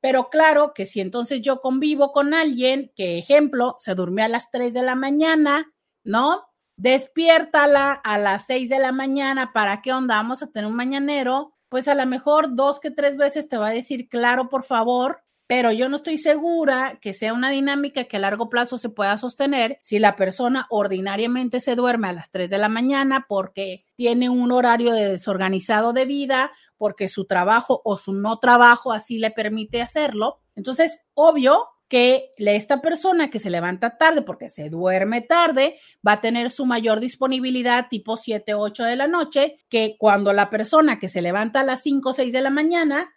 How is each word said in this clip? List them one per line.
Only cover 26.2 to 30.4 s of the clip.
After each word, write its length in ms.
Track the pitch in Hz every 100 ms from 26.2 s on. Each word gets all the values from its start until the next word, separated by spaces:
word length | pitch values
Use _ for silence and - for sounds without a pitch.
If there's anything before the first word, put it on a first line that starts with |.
| 269 262 277 - _ _
porque 320 | 208 190 190
su 180 | - 190
trabajo 540 | 185 180 226 - 254
o 120 | - 196
su 160 | -
no 260 | 196 202 220
trabajo 540 | 247 240 240 240 262
así 260 | 214 - 233
le 120 | 220
permite 500 | 220 214 220 214 233
hacerlo. 580 | 240 311 302 214 220 -